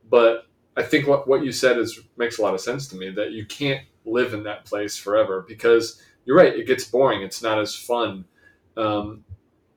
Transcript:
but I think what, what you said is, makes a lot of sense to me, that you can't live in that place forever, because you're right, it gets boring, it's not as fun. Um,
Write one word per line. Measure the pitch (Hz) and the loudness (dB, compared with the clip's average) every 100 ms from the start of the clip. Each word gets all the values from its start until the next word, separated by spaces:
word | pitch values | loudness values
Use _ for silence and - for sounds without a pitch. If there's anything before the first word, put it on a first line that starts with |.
| 113 | _
but | 120 117 113 - _ _ - | 4 6 4 -6 _ _ -8
I | |
think | - 151 139 | -2 0 2
what, | 139 127 | 0 2
what | 135 135 | 0 0
you | |
said | - 131 120 | 0 2 2
is, | 110 - - - | -2 -6 -14 -6
makes | 117 113 | -4 -2
a | |
lot | 101 | -2
of | 92 | -2
sense | 120 135 139 | -4 -8 -8
to | 92 | -12
me, | 95 | -10
that | 95 107 | -6 -6
you | 113 104 | -8 -12
can't | - 143 135 - _ | -6 -4 -4 -8 _
live | 110 117 113 | -4 -2 -2
in | 104 | -4
that | 104 104 - | -10 -12 -10
place | 104 104 - | -8 -6 -8
forever, | 98 107 101 95 92 | -2 0 0 -2 -10
because | 107 117 117 113 - _ _ - | -2 4 4 2 -8 _ _ 2
you're | 156 | 6
right, | 147 | 6
it | 123 117 | 4 -2
gets | 127 | -2
boring, | - 120 135 101 | 0 0 2 0
it's | 95 - | -6 -8
not | 117 107 | -2 -2
as | 104 - | -2 -6
fun. | - 120 110 95 90 _ _ _ _ 113 | -4 -2 -2 -6 -16 _ _ _ _ -6
Um, | 110 104 104 110 - - _ _ _ | -4 -4 -6 -12 -20 -20 _ _ _